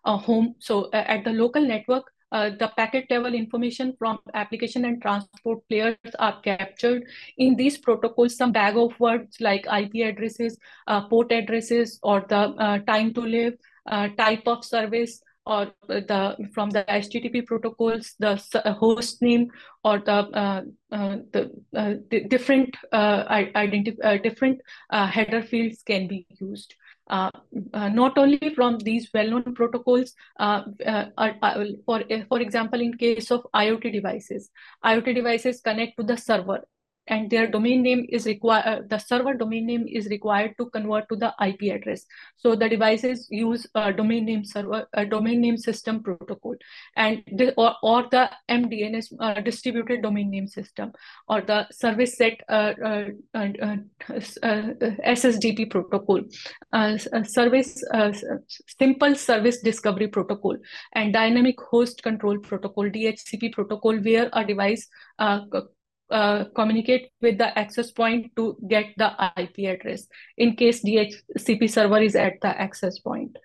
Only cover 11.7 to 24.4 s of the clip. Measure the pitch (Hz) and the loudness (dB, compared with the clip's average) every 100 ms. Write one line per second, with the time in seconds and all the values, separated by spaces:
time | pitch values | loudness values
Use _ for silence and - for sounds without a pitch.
11.7 | 233 226 - 208 202 196 202 202 - 214 | 0 0 -2 2 2 2 2 2 0 0
12.7 | 202 208 214 220 233 233 233 233 240 _ | 0 2 2 2 -2 -2 0 0 -4 _
13.7 | _ - 208 202 208 220 220 233 233 - | _ -6 -4 -2 0 0 2 0 -2 -2
14.7 | 233 214 233 233 - _ _ - 214 202 | -4 -2 -2 -4 -8 _ _ -4 -2 -4
15.7 | - - 202 196 196 196 - 202 226 208 | -8 -6 -4 -2 0 0 -4 -8 -4 -2
16.7 | 202 190 208 208 233 240 240 240 226 226 | 0 0 -2 -2 -6 -4 -4 -4 -4 -4
17.7 | - 226 226 - - 208 202 - 220 214 | -2 0 -2 -6 -4 -2 -2 -2 -2 -2
18.7 | 208 226 226 240 - 247 240 240 - - | 2 2 2 -2 0 4 4 2 -4 -20
19.7 | _ 214 208 208 202 202 208 196 190 - | _ 0 2 2 2 0 -2 -2 -4 -8
20.7 | - _ 208 196 202 - 202 - - - | -16 _ -6 -4 -6 -4 -4 -4 -8 -8
21.7 | 214 208 208 - 220 208 254 247 269 254 | -4 -2 -4 -2 -2 2 0 4 2 2
22.7 | - - 220 208 202 - 214 196 208 202 | -4 -2 2 4 2 2 0 0 0 0
23.7 | 202 208 220 214 202 226 226 | 0 -2 0 2 2 0 0